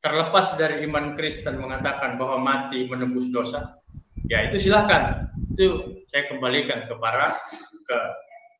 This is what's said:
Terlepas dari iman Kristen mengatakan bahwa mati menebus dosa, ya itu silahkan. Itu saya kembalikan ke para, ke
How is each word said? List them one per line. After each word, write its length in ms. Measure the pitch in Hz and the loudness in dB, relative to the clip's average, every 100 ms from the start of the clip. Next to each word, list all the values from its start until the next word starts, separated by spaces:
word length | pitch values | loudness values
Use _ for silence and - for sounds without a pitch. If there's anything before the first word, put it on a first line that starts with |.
Terlepas 500 | 156 151 160 196 190 156 | 0 0 4 4 4 2
dari 240 | 156 147 | 0 0
iman 320 | 151 147 147 143 | -2 -2 -2 -4
Kristen 400 | 156 - 147 131 | -4 -4 -6 -6
mengatakan 600 | 131 131 139 135 131 123 | -6 -2 -2 -2 -4 -2
bahwa 180 | 127 131 | -2 0
mati 460 | 131 135 127 127 127 | 2 2 0 -4 -2
menebus 460 | 127 127 127 127 | -2 -2 0 0
dosa, 480 | 123 113 - - - _ - - - - | -2 -2 -4 -8 -14 _ -20 -14 -8 0
ya 180 | 113 107 | 0 2
itu 220 | 196 190 | 2 4
silahkan. 640 | 208 208 165 - - - - - - | 6 6 4 4 -2 -4 -6 -4 4
Itu 420 | 190 170 - - - | 4 4 -6 -14 -4
saya 220 | 143 143 | -4 -2
kembalikan 560 | 135 127 135 131 120 113 | -2 0 0 0 -4 -4
ke 80 | 117 | -2
para, 400 | 113 123 156 - - - - - - | 0 2 2 0 -8 -16 -18 -20 -2
ke 100 | 120 101 - - - - _ | -2 -2 -8 -14 -20 -20 _